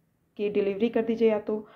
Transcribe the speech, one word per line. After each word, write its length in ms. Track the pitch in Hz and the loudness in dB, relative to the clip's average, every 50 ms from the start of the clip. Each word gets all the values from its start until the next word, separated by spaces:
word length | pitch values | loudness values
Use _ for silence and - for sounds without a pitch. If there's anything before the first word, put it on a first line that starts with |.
| _ _ _ _ _ _ _ - | _ _ _ _ _ _ _ -6
की 100 | 208 202 | -4 -2
delivery 380 | 202 208 196 196 196 196 220 240 | 0 0 0 0 0 0 0 0
कर 120 | 233 226 226 | 0 0 -2
दीजिए 240 | 233 226 220 226 220 | 0 0 2 2 2
या 100 | 214 208 | 2 2
तो, 260 | 208 - 214 214 214 - - | -2 -4 -6 -6 -6 -10 -20